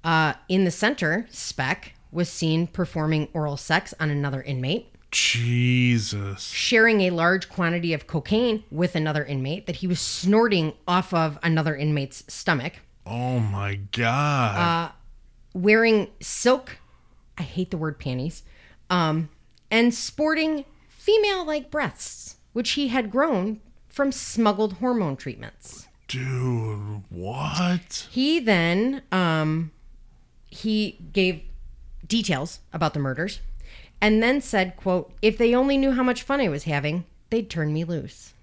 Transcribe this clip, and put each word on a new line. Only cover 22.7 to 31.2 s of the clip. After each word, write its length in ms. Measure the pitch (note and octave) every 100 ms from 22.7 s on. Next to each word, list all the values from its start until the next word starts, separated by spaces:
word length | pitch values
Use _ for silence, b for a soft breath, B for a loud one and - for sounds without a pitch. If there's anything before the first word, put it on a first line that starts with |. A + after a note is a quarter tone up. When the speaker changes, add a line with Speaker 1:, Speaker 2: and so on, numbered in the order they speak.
Speaker 1:
he 160 | C#4+ C#4
had 220 | B3+ A3
grown 500 | A#3 D#4 G#3+ G3 G#3+ - - -
from 240 | - C#4
smuggled 640 | - - A3 A3 G3 G#3+
hormone 420 | F3 B3 A#3+ E3+ C3+
treatments. 720 | - - - - - - - _ -
Speaker 2:
Dude, 960 | C3 C3 B2+ B2+ A#2+ A2+ G#2 G2+ G#2 F#2+
what? 1000 | F2 F#2+ C3 D3+ D3 F3 F3+ - - -
Speaker 1:
He 300 | B3+ C#4 E4
then, 640 | A3+ F#3 E3 F3+ A#3+ C#4 -
um, 600 | F#3 F3 D#3+ D#3 D#3+ D#3+ - - - - - - _ -
he 500 | - A3 G#3+ G#3+ - -
gave 300 | G3+